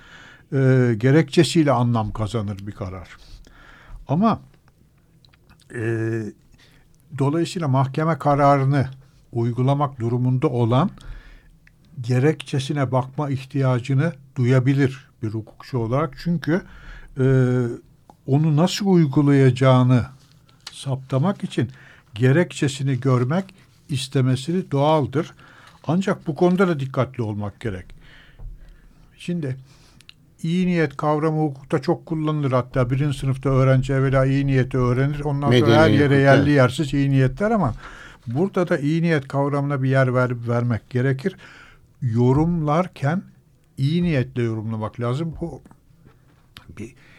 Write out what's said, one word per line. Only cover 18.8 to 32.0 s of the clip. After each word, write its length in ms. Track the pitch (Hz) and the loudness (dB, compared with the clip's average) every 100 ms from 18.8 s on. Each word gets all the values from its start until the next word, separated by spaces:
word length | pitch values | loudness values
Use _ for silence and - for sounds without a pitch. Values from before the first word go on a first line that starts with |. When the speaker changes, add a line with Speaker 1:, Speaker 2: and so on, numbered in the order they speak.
| 196 | 2
Speaker 1:
uygulayacağını 1200 | 180 156 139 143 139 135 131 131 127 127 127 101 - _ _ _ _ - | 4 4 2 4 4 4 4 4 4 4 2 0 -10 _ _ _ _ -20
saptamak 720 | - 139 135 - 135 170 202 | -14 -8 -8 -4 -2 -2 -4
için 260 | 185 - 123 - - - _ | -6 -4 -6 -6 -20 -20 _
gerekçesini 840 | 104 127 151 170 - 147 - 135 127 | -2 2 2 0 -2 -4 -2 -4 -2
görmek 460 | 135 127 123 170 190 - _ _ _ | 0 0 2 -2 -4 -14 _ _ _
istemesi 840 | 139 - 139 131 127 - 180 - | -8 -4 -2 0 0 -2 -6 -4
doğaldır. 600 | 139 143 160 139 135 170 - - - - - - | -2 2 2 0 -4 -6 -12 -20 -20 -20 -16 -4
Ancak 400 | 170 196 185 - | -2 -2 -4 -6
bu 80 | 139 | 0
konuda 320 | 180 180 190 | 0 2 0
da 120 | 160 | 0
dikkatli 440 | 131 135 120 - | -4 -4 -4 -4
olmak 360 | 107 104 101 - | -6 -6 -8 -8
gerek. 260 | 117 92 - - - - - - - - - - - _ - _ | -8 -8 -14 -20 -20 -20 -20 -20 -18 -18 -20 -20 -20 _ -20 _
Şimdi 400 | - 175 143 131 - - _ _ - _ _ _ | -8 -6 -6 -10 -14 -20 _ _ -20 _ _ _
iyi 240 | 165 175 180 | -4 -2 0
niyet 300 | 175 151 - | 0 -2 -2
kavramı 440 | 151 151 160 156 | -2 0 0 0
hukukta 400 | 156 135 - 160 | -2 -4 -4 -4
çok 240 | 139 160 | -2 -4